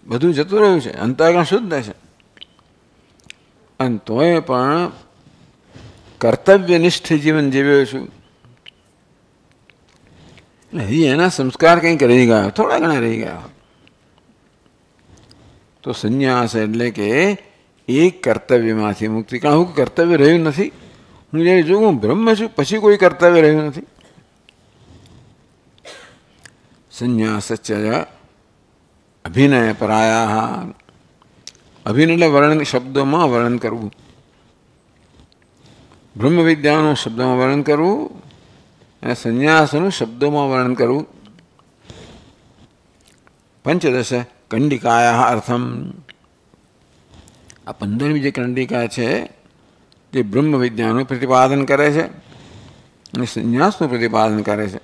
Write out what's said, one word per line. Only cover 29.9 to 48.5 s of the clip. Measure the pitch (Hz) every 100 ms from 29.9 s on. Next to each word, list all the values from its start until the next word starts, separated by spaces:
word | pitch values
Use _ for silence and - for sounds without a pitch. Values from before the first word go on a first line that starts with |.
| 110 113 113 110 110 113 - 180 - _ _ _ _ _ _ - _ _ _ -
અભિનય | 113 160
એટલે | 170 170
વર્ણન, | 143 147 156
શબ્દોમાં | 143 127 127 135 135 156 160
વર્ણન | 120 120 120
કરવું. | 110 113 104 - - _ _ _ _ _ _ _ _ _ _ _ - _ _ _ _ _ _ - _ -
બ્રહ્મ | 120 175
વિદ્યાનું | 165 156 147 151 156
શબ્દમાં | 139 - 113 127 127
વર્ણન | 131 143
કરવું | 143 147 170 214 - - - - - - _ _ _ _
અને | 123
સંન્યાસનું | 123 117 120 143 160 147 147 190
શબ્દોમાં | - 113 117 143 147 139
વર્ણન | 131 127
કરવું. | 123 120 139 156 - - - _ _ _ _ _ - - - - _ _ _ _ _ _ _ _ _ _ _ _ _
પંચદશ | - 170 165 127 117 123 120 _ _
કંડિકાયાઃ | 113 147 131 117 117 120 117 123
અર્થમ. | 117 113 120 123 120 - - - - _ _ _ _ _ _ _ _ _ - - _ _ - -
આ |
પંદરમી | 104 101 110 143 151
જે | 139
કંડિકા | 131 123